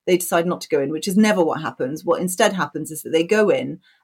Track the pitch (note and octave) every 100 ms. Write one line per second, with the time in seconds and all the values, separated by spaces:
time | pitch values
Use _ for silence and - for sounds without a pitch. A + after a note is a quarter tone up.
0 | - F3+ F3+ F3 E3+ F3 - D3 C#3 D#3
1 | G3+ F#3+ G#3+ F#3 D#3+ D3 D#3+ - B2+ D#3
2 | F3 E3+ F3+ - G#3 F#3+ D3 D3+ D#3 D#3
3 | - D#3+ E3+ G#3+ G#3 C3 C3 D#3+ _ _